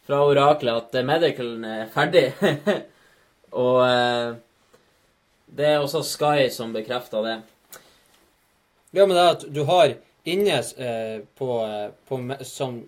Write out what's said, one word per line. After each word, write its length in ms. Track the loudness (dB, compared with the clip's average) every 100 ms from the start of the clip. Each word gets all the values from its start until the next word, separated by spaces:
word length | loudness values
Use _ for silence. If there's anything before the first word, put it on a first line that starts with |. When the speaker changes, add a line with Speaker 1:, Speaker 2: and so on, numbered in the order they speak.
| -4
Speaker 1:
fra 100 | 2 4
oraklet 480 | 6 4 4 0 -4
at, 200 | -4 -4
eh, 80 |
medicalen 640 | 0 0 0 -2 -8 -8 -8
er 220 | -8 -6
ferdig. 460 | -2 2 4 2 0
<laughs> 440 | -2 0 -2 -4 -6 _ _ _ _ _ _
Og, 300 | -2 2 4 4
eh, 500 | 2 0 -2 -4 -10 _ _ _ _ _ _ _ _ _ _ _
det 160 | -2 2
er 140 | 2
også 220 | 0 -4
Sky 460 | -4 -2 0 2 0
som 240 | -2 -8
bekrefter 500 | -8 -6 -8 -6 -4
det. 120 | -4 -6 -12 _ _ -20 _ _ _ _ _ _ _ _ _ _ _
Speaker 2:
Ja, 120 | 4 4
men 100 | 6
det 80 |
er 80 | 4 2
at 100 | -4
du 100 | -4 2
har 280 | 4 4 2 _ _ -4
inne, 340 | 0 0 0 -4 -8
eh, 440 | -6 -6 -6 -8 -12 -8
på, 140 | -4 -4 -4
eh, 260 | -6 -10 -12 -10
på 100 | -8
me-, 220 | -8 -10 -12
som 380 | -8 -8 -8